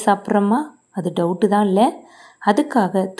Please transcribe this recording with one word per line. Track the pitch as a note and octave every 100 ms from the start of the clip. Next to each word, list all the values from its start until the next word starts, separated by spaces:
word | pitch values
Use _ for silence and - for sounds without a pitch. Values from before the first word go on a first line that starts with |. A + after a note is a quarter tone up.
| G#3
சாப்பிட்றோமா? | G3 - G#3+ G3+ B3 D4+ - _
அது | G3 E3+ E3+
டவுட்டு | E3+ F3+ G#3
தான் | G3+ G3+
இல்ல? | F#3+ C4 - - - - _ G#3
அதுக்காக | G#3 D4 B3 F3+ F#3+ F#3